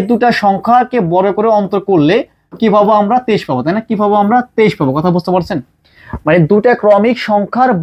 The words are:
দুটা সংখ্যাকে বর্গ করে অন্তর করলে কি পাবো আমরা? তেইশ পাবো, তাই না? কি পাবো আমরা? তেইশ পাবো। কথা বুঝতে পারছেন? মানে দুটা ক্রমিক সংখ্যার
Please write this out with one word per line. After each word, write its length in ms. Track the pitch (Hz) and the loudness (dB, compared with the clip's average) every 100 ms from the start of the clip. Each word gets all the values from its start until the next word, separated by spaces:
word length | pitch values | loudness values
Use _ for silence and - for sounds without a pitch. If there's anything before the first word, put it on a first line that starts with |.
| 196 | 2
দুটা 180 | 240 240 | 0 0
সংখ্যাকে 640 | - 202 196 - 247 247 247 170 | 0 0 -2 0 0 0 -2 0
বর্গ 160 | 175 196 185 | 0 0 0
করে 100 | 226 | 0
অন্তর 320 | 208 190 196 | 0 -2 -4
করলে 360 | 185 185 147 220 - _ _ - | 0 0 2 0 -2 _ _ -4
কি 60 | 220 | 0
পাবো 160 | 208 208 214 | 2 2 2
আমরা? 160 | 202 247 247 | 0 -2 -2
তেইশ 160 | 196 - | -4 -4
পাবো, 120 | 131 | -4
তাই 80 | 147 208 | -4 -6
না? 40 | |
কি 140 | 226 208 | -4 -2
পাবো 140 | 208 208 | 0 0
আমরা? 160 | 202 247 240 - | 2 0 -2 0
তেইশ 160 | 214 - | 0 0
পাবো। 120 | 147 147 | -2 0
কথা 100 | 180 | 0
বুঝতে 200 | 175 180 | -2 -2
পারছেন? 240 | 185 170 175 - _ _ _ - - 151 | -2 -2 -8 -10 _ _ _ -16 -8 0
মানে 120 | 175 156 | 2 2
দুটা 220 | 208 240 | 2 2
ক্রমিক 420 | 240 208 202 226 247 | 2 2 4 2 -2
সংখ্যার 520 | - 208 202 233 262 190 | -2 -2 -2 0 0 0